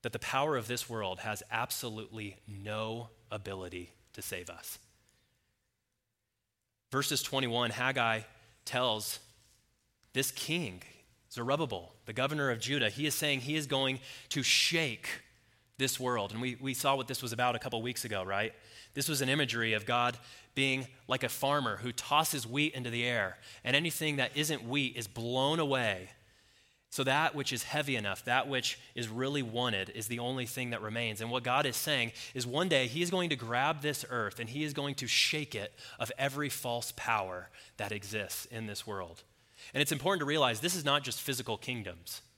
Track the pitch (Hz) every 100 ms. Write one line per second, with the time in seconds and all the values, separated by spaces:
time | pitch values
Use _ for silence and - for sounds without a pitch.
0 | 120 120 - 135 147 139 107 123 - 113
1 | 98 92 110 104 - 113 123 - 123 107
2 | 110 110 104 95 - 98 104 107 110 113
3 | 117 - - 107 101 95 90 90 87 -
4 | _ - - 92 90 85 - - - _
5 | _ _ _ _ _ _ _ _ _ _
6 | _ _ _ _ _ _ _ _ _ 131
7 | 143 139 - 135 131 117 120 117 127 131
8 | 117 110 110 - - _ - 127 127 110
9 | 104 - - - _ _ _ _ _ _
10 | _ 127 135 - - 165 143 90 - -
11 | _ _ _ - 120 143 151 98 87 -
12 | - 110 135 151 139 117 120 143 113 101
13 | 151 - 151 139 123 156 143 135 135 131
14 | - - - 147 127 - - 165 156 110
15 | - - - _ _ _ _ - 131 -
16 | 127 120 101 107 127 123 135 123 143 139
17 | 127 131 123 113 123 117 135 117 117 120
18 | 107 101 92 98 110 - - - - -
19 | 143 147 131 143 139 117 113 110 107 120
20 | 120 120 - - - - 135 131 127 -
21 | - 127 123 - 139 147 123 95 120 117
22 | - 147 156 143 113 131 151 135 123 120
23 | 120 120 95 - - - - 135 165 -
24 | 151 143 123 143 151 147 117 139 131 117
25 | 110 - 117 127 135 160 127 135 117 95
26 | 92 - - _ _ _ _ _ _ -
27 | 131 135 160 147 135 123 - 151 143 123
28 | 104 95 - 123 135 135 - - - -
29 | 120 110 131 143 120 117 123 104 95 -
30 | 107 120 120 131 120 - 123 117 107 113
31 | 117 104 113 123 120 127 143 113 - 139
32 | 113 - - 131 123 135 185 147 123 139
33 | 175 185 175 139 117 120 143 160 147 143
34 | - 123 104 - 117 135 151 143 143 139
35 | 123 - - 156 147 107 104 - - -
36 | 117 - 139 139 147 - 123 120 120 -
37 | - 113 92 90 90 - - - 101 104
38 | 98 107 98 - - 117 110 101 - 98
39 | 87 82 - _ _ - - 135 147 143
40 | 151 190 143 156 131 110 156 180 143 143
41 | 135 117 - 127 123 107 - 123 95 85
42 | 85 - -